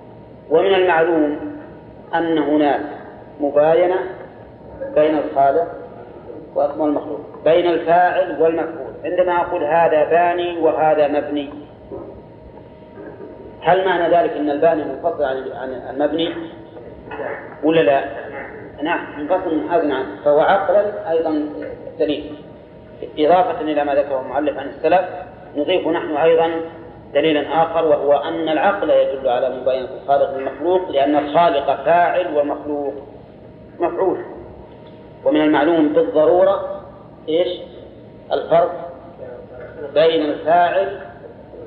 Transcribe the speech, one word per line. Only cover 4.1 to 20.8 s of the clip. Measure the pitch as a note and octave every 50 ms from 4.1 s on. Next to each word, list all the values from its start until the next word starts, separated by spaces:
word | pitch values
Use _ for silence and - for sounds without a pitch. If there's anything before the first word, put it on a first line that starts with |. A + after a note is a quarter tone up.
| - - - - - - - - - - - - - - - - -
بين | D3+ D3+ D#3 D#3 D3
الخالق | C3+ D3+ - C#3 C#3 C#3 C#3 E3 E3+ - - - - - - - - - - - - - - - - - -
والمخلوق، | - C#3+ D3 - D#3 D#3 D3+ D3 - - - - - - - - - -
بين | D3 E3 F3 E3 F3
الفاعل | E3+ D#3+ - E3 E3+ F3 F3+ F3 - - F#3 F3 D#3 C#3
والمفعول. | D#3+ E3 E3 E3 D#3 E3 D#3+ C#3 B2+ A2+ A2 - -
عندما | E3 F3+ F3+ F3+ F3+ F3 F3
أقول: | E3+ - F3+ F3 D#3
"هذا | D3 D#3+ E3+ E3 D#3 D#3 D3+ D3 -
باني | - E3+ F3 F3 F3 F3 F3 F3 E3+ E3+
وهذا | D#3 D#3 - D3 D#3 D#3 D3+ D3+ D3 C#3
مبني"، | D3 D3 - C#3+ D3 D3 C#3 - - - - - - - - - - - - - - - - - - - - - - - - - - - - - - - - - - - - - - - - - - -
هل | - D#3 F3+ F#3+ F#3+
معنى | F#3+ F3 F3 E3+ D#3+ E3+
ذلك | E3+ D#3 D3
أن | D3 D3 D3 D3
الباني | C#3+ D3 D#3+ E3 D#3+ D3+ C#3
منفصل | - - - - E3+ E3 D3 D3
عن، | C3 C3 C3 B2+ B2
عن | A#2 A#2+ B2+ C3 B2+
المبني | B2 B2+ B2+ B2+ C3+ D3 D3 D3+ E3 E3 - - - - - - - - - - - - - - - - - - - - - - - - - - - C#3+
ولا | D#3 E3 E3
لا؟ | D3+ C#3+ C#3 C3+ - - - - - - - - - - - - - - - -
نعم، | D3 E3 E3+ D3+ - - - D3
منفصل | D3 D3 F#3 F3+ F#3 E3+ D#3+
منحاز | D3+ C#3+ - E3+ D#3+
عنه، | D3+ D3 C3+ C3 C3+ - - - -
فهو | D3 D3 D3+
عقلًا | D3+ D3+ F#3+ G3+ - - F#3 G#3